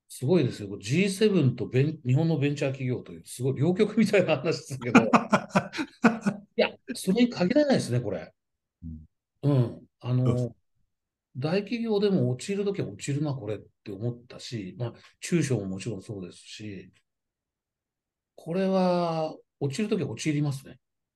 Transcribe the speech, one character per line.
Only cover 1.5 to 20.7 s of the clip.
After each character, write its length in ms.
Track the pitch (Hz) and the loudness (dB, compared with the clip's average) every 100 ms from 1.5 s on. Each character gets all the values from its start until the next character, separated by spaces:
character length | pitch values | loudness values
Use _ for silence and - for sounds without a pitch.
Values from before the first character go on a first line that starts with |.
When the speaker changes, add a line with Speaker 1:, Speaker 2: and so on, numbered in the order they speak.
| - | 0
Speaker 1:
と 120 | 101 | 0
ベ 160 | 123 | 2
ン-、 160 | 151 160 123 | 2 0 0
日 80 | |
本 140 | 131 165 | 2 2
の 100 | 151 | 2
ベ 140 | 143 | 0
ン 40 | 143 | 0
チ 80 | |
ャ 60 | 139 | -2
ー 20 | |
企 160 | 135 127 | -2 -4
業 140 | 110 | -4
と 100 | - | -6
い 60 | 82 | -16
う、 80 | - | -14
す 180 | - | -4
ご 80 | 131 | -2
い 40 | - | 0
両 180 | 156 | 2
極 240 | 180 214 - | 4 2 4
み 100 | - | 4
た 100 | 202 | 4
い 80 | 165 | 4
な 120 | 151 | 2
話 60 | 170 | 0
で 300 | 139 - 143 | -4 -6 -8
す 40 | |
け 120 | - | 4
ど。 100 | - | 4
Speaker 2:
<laughs> 0 | |
Speaker 1:
い 40 | - 233 - 226 - 196 - - 285 - 233 226 196 - - - | 6 2 4 0 2 -2 -2 -6 -10 0 2 2 -4 -6 -4 -2
や、 140 | - - - | -2 -4 -12
そ 180 | 240 - | -6 0
れ 140 | 214 240 | 2 2
に 40 | |
限 240 | - 185 | 2 2
ら 120 | 302 294 | 4 4
な 80 | |
い 20 | 185 | 2
で 60 | |
す 100 | - | 0
ね、 80 | 120 | -2
こ 120 | 101 | -2
れ。 220 | 87 - _ _ _ _ _ | -6 -10 _ _ _ _ _
Speaker 2:
う 40 | 82 | -14
ん。 180 | 78 78 _ _ _ | -14 -18 _ _ _
Speaker 1:
う 100 | 143 | 2
ん。 340 | 135 113 - - _ | 4 2 -2 -18 _
あ 140 | 123 | -2
の、 120 | 127 127 | 2 2
Speaker 2:
そ 60 | |
う 40 | 123 | 2
で 180 | 123 | -2
す。 60 | - _ _ _ _ _ _ _ 135 | -8 _ _ _ _ _ _ _ -6
Speaker 1:
大 220 | 147 190 | -2 -2
企 200 | 196 240 | -2 -4
業 160 | 233 202 | 0 2
で 100 | 208 | 2
も 220 | 180 123 | 2 2
陥 240 | 127 - 196 | -2 -4 -4
る 100 | 202 | -2
と 80 | |
き 80 | 190 | -4
は 60 | - | -6
陥 240 | - - | -8 -4
る 100 | 139 | -2
な、 100 | 151 | -2
こ 140 | 131 104 | -4 -6
れ 80 | 101 | -8
っ 40 | - _ | -12 _
て 80 | 110 | -14
思 200 | 95 117 | -6 -6
っ 60 | 120 - | -6 -12
た 120 | - | -18
し、 360 | - 120 92 90 | -10 -10 -10 -8
ま 100 | - | -8
あ、 60 | - - _ | -10 -20 _
中 220 | - 175 | -2 0
小 160 | 131 117 | 2 -2
も 60 | 98 | -2
も 140 | 95 | -6
ち 100 | 117 | -8
ろ 80 | 98 | -8
ん 40 | |
そ 180 | - 101 | -10 -10
う 60 | 87 | -12
で 60 | |
す 60 | - | -16
し、 540 | - - 107 95 - _ _ _ _ _ _ _ _ _ _ _ _ _ _ - | -20 -14 -14 -14 -16 _ _ _ _ _ _ _ _ _ _ _ _ _ _ -16
こ 180 | - | -6
れ 120 | 175 190 | -2 2
は、 680 | 190 180 175 170 160 156 - _ - | 2 4 2 0 0 -4 -6 _ -6
陥 240 | 143 - | -4 -2
る 60 | 214 | -2
と 80 | 202 | -2
き 60 | |
は 60 | 139 | -2
陥 240 | 117 160 | -4 -2
り 80 | 147 | 0
ま 120 | 147 | 0
す 120 | 135 | -4
ね。 140 | - | -10